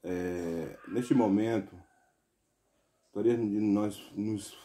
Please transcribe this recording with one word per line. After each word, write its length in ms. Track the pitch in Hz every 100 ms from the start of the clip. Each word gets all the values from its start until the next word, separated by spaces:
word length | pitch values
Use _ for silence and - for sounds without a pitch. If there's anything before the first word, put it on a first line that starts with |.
É, 720 | 87 90 90 87 85 82 78 - -
neste 260 | 107 123
momento, 600 | 139 110 98 110 117 147 90 - _ _ _ _ _ _ _ _ _ _ _
gostaria 300 | _ 104 110
de 260 | 120 110 101
nós 520 | 104 101 104 98 -
nos 400 | - 104 107 90 -